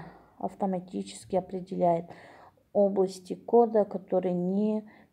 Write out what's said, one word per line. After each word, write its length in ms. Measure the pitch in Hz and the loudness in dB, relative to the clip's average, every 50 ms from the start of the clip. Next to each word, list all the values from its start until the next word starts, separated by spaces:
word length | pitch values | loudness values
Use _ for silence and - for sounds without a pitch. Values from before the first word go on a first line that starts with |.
| 160 - - - - _ _ | -10 -16 -20 -20 -20 _ _
автоматически 1000 | - - 196 - - 208 196 185 180 185 - - 202 190 - - - - - 196 | -10 -10 -10 -6 -4 -4 -4 -2 -4 -6 -8 -8 -10 -10 -10 -14 -18 -10 -4 -4
определяет 680 | 185 185 - 190 185 180 - 185 180 180 175 170 170 175 - - - - - - - - - _ _ _ _ - | -4 -2 -4 -8 -10 -8 -8 -2 2 2 4 2 2 -2 -8 -16 -20 -20 -20 -20 -20 -20 -20 _ _ _ _ 2
области 600 | 202 202 196 196 190 190 185 190 - - - 185 | 2 4 4 4 2 0 0 -2 -8 -12 -10 -10
кода, 520 | 180 - - - 233 240 220 220 214 202 | -10 -2 4 4 6 6 6 4 2 2
которые 480 | 202 - 185 - - 190 185 185 185 180 | 0 -4 -10 -6 -2 -2 0 0 0 0
не 500 | 175 175 180 190 202 214 214 214 214 214 214 - - - _ | 0 -2 -2 0 0 0 0 -2 -4 -6 -10 -18 -20 -20 _